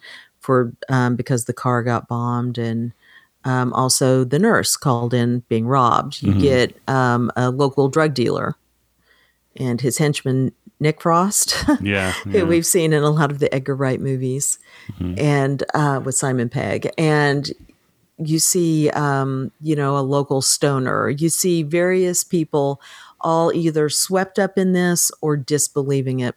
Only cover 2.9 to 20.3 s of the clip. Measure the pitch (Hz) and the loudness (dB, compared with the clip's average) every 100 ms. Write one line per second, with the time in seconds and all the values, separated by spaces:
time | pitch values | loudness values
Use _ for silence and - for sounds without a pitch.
2.9 | - _ - _ _ 135 127 123 - 131 | -10 _ -20 _ _ -2 0 0 0 0
3.9 | - 135 131 123 143 220 147 - - 143 | 2 2 2 2 2 2 2 0 -2 0
4.9 | 117 120 123 120 123 - 113 117 139 123 | 0 0 0 0 -2 -2 -2 2 2 4
5.9 | - 139 - 101 98 143 127 120 - - | 2 0 -4 0 2 4 4 2 -2 -2
6.9 | 135 127 120 120 - 127 127 143 135 139 | 0 2 2 0 -2 -2 0 0 2 0
7.9 | 156 156 131 113 - - - _ _ _ | 2 0 0 -2 -2 -4 -8 _ _ _
8.9 | _ _ _ _ _ _ - 131 117 131 | _ _ _ _ _ _ -6 -4 -2 -2
9.9 | - 151 147 135 131 131 - - _ 151 | 0 0 0 -2 0 -2 -4 -16 _ -2
10.9 | 156 170 170 190 - - - - 294 98 | 0 2 2 2 0 -2 -2 0 0 0
11.9 | 101 92 90 101 202 170 170 165 196 160 | 0 0 -4 -2 0 2 2 2 2 2
12.9 | 156 147 151 143 143 143 139 131 135 135 | 2 2 2 0 0 -2 -2 -2 -2 -2
13.9 | 127 135 131 131 131 - - _ - - | -2 -2 -2 -4 -4 -4 -6 _ -20 -18
14.9 | 104 90 90 147 143 135 139 - 147 147 | -8 -6 0 2 2 2 -2 -2 0 0
15.9 | 135 120 127 139 127 120 127 104 - - | -2 -4 -4 -2 -2 -2 -4 -4 -4 -4
16.9 | - 160 151 147 143 139 - - _ _ | -2 2 2 2 0 -4 -12 -18 _ _
17.9 | _ _ - 160 160 - 185 170 160 151 | _ _ -10 -2 0 0 0 2 2 0
18.9 | - 147 139 135 131 135 - 151 147 139 | 0 0 0 -2 -4 -6 -8 -4 -2 0
19.9 | 139 135 143 139 | 0 0 0 0